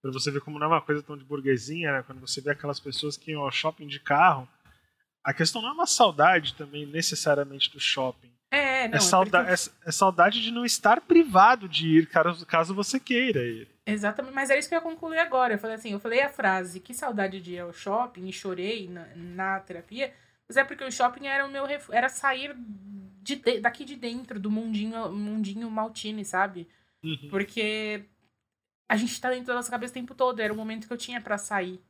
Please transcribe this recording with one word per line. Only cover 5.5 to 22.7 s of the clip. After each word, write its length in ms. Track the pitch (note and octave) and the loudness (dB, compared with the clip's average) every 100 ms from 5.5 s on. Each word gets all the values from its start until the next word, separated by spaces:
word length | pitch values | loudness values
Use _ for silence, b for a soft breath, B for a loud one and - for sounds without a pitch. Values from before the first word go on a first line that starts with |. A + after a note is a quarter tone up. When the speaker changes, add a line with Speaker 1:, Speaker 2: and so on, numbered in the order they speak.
| A#3+ | 0
Speaker 1:
não 80 | A3+ | -6
é 20 | |
uma 140 | D#4 F4+ | -4 -2
saudade 680 | - A3+ D3 D#3 F3+ D#3 | 4 4 6 6 6 2
também, 300 | - C#3+ D3 | -8 -12 -10
necessariamente, 880 | D3 D#3 E3+ D#3 - C#3+ C#3 C#3 - | -8 -4 -2 -2 0 0 0 -4 -4
do 80 | C#3+ | -2
shopping. 500 | - - C3 - _ _ _ | -2 0 -2 -6 _ _ _
Speaker 2:
É, 360 | C#4 C#4 C4 A#3 | 0 2 0 0
não, 80 | |
Speaker 1:
É 20 | A3+ | 2
Speaker 2:
é 40 | |
Speaker 1:
sauda-, 440 | F#3 F#3 G3 A#3 | 6 6 6 4
Speaker 2:
porque 80 | G3 | 4
Speaker 1:
é, 360 | F#3 - _ E3+ | 0 -2 _ -6
é 40 | |
saudade 480 | - G3 F3 F3+ A3+ | 4 4 8 6 6
de 100 | A3+ | -4
não 140 | A#3 | -2
estar 360 | A#3+ - G#3 A#3+ | -2 2 4 4
privado 680 | - E4+ D#4 F#3 G#3 B3 G3 | 8 6 8 8 8 8 0
de 200 | D3+ D#3+ D#3+ | -2 6 6
ir, 80 | D#3+ | 6
caso, 400 | E3+ E3 E3+ F3 | 4 4 0 0
caso 280 | E3 E3 | 2 2
você 260 | G3 G3+ C4+ | -2 -2 -4
queira 400 | - A#3+ C4 E3+ | -2 0 2 0
ir. 280 | A#2+ A2+ A2+ _ | -2 -6 -14 _
Speaker 2:
Exatamente, 500 | - G#3+ G#3 G#3 C4 | -6 -2 -2 -4 -6
mas 160 | C4+ C4+ | -4 2
é 80 | C#4 | 2
isso 100 | D4 | 2
que 60 | |
eu 40 | E4 | -2
ia 40 | |
concluir 360 | E4 D#4+ E4 D#4+ | -2 -8 -4 0
agora. 360 | E4+ C4 B3 | 2 2 2
Eu 40 | G#3 | 0
falei 180 | A3 A3 | -4 -8
assim, 160 | A3 | -8
eu 80 | G3+ | -8
falei 200 | A3+ A#3 | -2 0
a 80 | C#4 | 0
frase, 520 | - G#3+ F#3+ F3+ F3+ | 0 0 0 -2 -12
"Que 140 | - | -14
saudade 460 | A#3+ C#4+ G#3 G3 F#3+ | -8 -6 -2 -4 -4
de 140 | F3 | -12
ir 60 | F3 | -12
ao 120 | F3 | -12
shopping", 560 | E3+ - G#3+ B3 F3+ F#3 | -10 -4 -2 -2 -6 -12
e 40 | |
chorei 560 | F#3 G3 F3+ F#3 A3+ F#3 | -10 -8 -6 -6 -6 -8
na, 180 | F3+ E3 E3+ | -14 -16 -16
na 440 | F3 F3 F#3+ F#3+ | -14 -6 -4 -4
terapia, 520 | F#3+ E3+ - A3+ C4+ b b b _ | -6 -16 -14 -8 -8 b b b _
mas 80 | B3 | 0
é 80 | |
porque 200 | C4+ - | 0 -2
o 80 | C4+ | -8
shopping 340 | B3 B3 B3+ C#4 | 0 0 0 -4
era 180 | C#4 | -2
o 60 | C#4 | -2
meu 140 | C#4 | -4
ref-, 260 | C#4 C#4+ - | -6 -6 -2
era 160 | A#3 B3+ | 0 0
sair 460 | - C#4 B3+ C#4+ B3+ A#3 | 0 -2 -2 -6 -12 -14